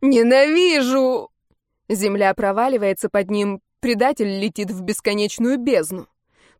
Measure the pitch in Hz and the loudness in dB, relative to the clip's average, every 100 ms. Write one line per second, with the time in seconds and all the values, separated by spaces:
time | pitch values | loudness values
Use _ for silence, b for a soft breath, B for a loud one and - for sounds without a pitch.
0 | 269 247 233 262 294 330 359 302 247 269 | 2 4 6 4 4 4 4 2 2 2
1 | 254 247 - _ _ _ _ _ - 202 | 0 0 -6 _ _ _ _ _ -8 -4
2 | 202 202 190 190 202 196 254 247 202 190 | -2 0 0 0 -2 0 0 0 -2 -2
3 | 196 202 185 208 202 196 _ _ 240 220 | -2 -2 -2 -2 -2 -6 _ _ -4 0
4 | 254 294 208 196 208 - 202 185 180 208 | 0 0 -4 -4 -6 -6 -8 -8 -6 -4
5 | 214 208 208 - 233 269 240 208 - 185 | -2 -2 -4 -2 -2 -2 0 0 0 -8
6 | - _ _ b b b | -14 _ _ b b b